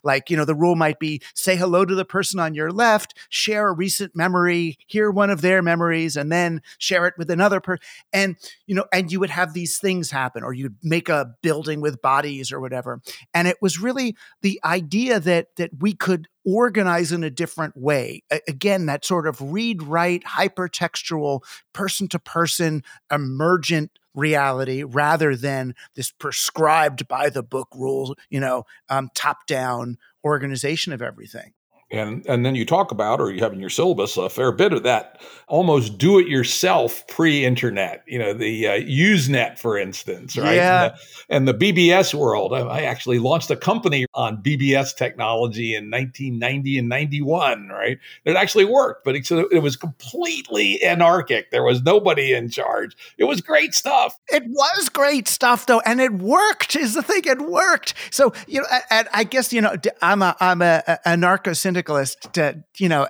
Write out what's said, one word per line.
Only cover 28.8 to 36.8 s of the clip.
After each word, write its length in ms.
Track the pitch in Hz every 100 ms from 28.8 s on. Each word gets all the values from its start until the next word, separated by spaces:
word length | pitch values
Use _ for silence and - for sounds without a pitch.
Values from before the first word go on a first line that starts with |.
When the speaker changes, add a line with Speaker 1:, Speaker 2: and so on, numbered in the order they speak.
| -
Speaker 1:
um, 200 | 135 135
top-down 840 | - 147 - - 135 127 120 120 120 _ _
organization 720 | 147 147 139 131 143 160 175
of 80 | 127
everything. 520 | 120 - - 117 - _ _ _ -
Speaker 2:
And, 360 | 110 107 120 -
and 200 | 123 127
then 80 | 127
you 100 | 110
talk 260 | 170 196
about, 300 | - 104 120
or 100 | 104
you 80 | 95
have 120 | 110
in 80 | 95
your 80 | 95
syllabus, 480 | - 180 104 101 92
a 100 | 92
fair 240 | - 127
bit 220 | - 196
of 100 | 139
that 380 | 123 110 - - - - -
almost 500 | 156 180 143 113 101
do-it-yourself 1080 | 170 196 175 135 123 - 185 170